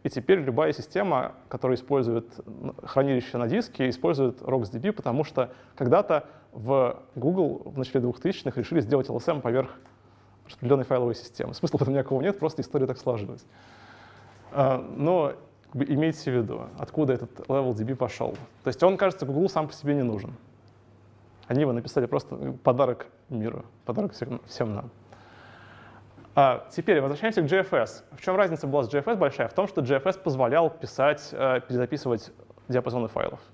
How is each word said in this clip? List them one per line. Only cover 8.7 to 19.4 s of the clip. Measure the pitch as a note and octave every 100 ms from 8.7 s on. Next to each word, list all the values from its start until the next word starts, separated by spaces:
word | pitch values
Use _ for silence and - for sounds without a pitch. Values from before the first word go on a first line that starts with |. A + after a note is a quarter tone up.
| E3
сделать | G#2+ C#3 B2+
L | A#2
S | E3
M | D3+
поверх | B2 B2+ B2+ - - - - - _ _ -
распределенной | - B2 C#3 A#2+
файловой | C3 A#2+
системы. | A#2 - - -
Смысла | - F3 D3
в |
этом | C3+
никакого | C#3 C3 C3+
нет, | E3 G3+
просто | D#3 D#3
история | - D3 C3
так | B2
сложилась. | - A#2 F#2+ - - - - - - - - - - - -
А, | C#3+ C3+ C3
но, | - - D3 F3+ C#3+ - - _ -
как | C3
бы, | C#3
имейте | C#3+ D#3+ D#3 -
в | B2
виду, | A2 A2+ A#2 -
откуда | - - C#3+
этот | B2 A#2 -
Level | - C3+ B2+ A2
D |
B | A2
пошел. | C3 A#2+ - - D#3 B2+ -
То | -
есть | -
он, | F3 F#3+
кажется, | G3 - C#3
Google | C#3